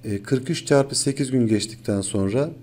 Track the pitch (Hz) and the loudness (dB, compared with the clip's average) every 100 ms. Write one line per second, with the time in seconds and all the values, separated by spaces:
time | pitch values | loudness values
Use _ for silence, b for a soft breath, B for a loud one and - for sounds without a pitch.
0 | - 101 - 131 127 165 - 143 139 123 | -4 -6 -2 -2 0 -6 2 2 4 0
1 | - 139 135 131 113 107 - - - 101 | -2 -2 0 2 4 2 0 -8 -2 -2
2 | 95 104 98 113 151 160 | -2 -2 0 0 -2 -6